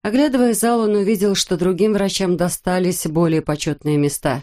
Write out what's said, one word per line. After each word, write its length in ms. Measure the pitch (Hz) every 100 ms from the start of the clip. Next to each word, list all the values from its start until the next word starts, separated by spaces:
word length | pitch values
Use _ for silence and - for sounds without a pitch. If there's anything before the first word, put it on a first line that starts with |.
Оглядывая 520 | 208 240 302 254 247
зал, 260 | 214 233 233
он 160 | 220 208
увидел, 400 | 196 214 208 190
что 200 | - 175
другим 360 | 180 170 214
врачам 440 | 208 196 - 190 170
достались 680 | 175 - - 180 180 175 160
более 340 | 156 170 160
почетные 580 | 156 151 - 147 151 147
места. 440 | 143 - 151 123